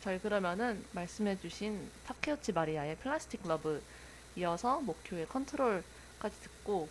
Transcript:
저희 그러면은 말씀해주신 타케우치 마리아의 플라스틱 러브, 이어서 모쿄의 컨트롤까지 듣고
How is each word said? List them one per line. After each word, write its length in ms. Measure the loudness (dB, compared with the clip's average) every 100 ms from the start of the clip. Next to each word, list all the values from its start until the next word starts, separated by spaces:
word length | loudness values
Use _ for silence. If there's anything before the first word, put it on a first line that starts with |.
저희 160 | 2 0
그러면은 640 | 4 4 4 4 2 2 -4
말씀해주신 960 | -4 -4 2 2 2 -2 -4 -2 -2 -6 -10 -10
타케우치 460 | -4 0 0 2
마리아의 420 | 2 4 2 0 -2
플라스틱 440 | -2 -2 -2 -6 2
러브, 340 | 2 2 0 -2 -16 -16 -16 -12 -2
이어서 420 | 0 2 2 2
모쿄의 460 | 2 -2 -4 -4 -2
컨트롤까지 1120 | -2 -2 2 4 4 0 -12 -16 -6 -6 -6
듣고 460 | -14 -10 0 2 2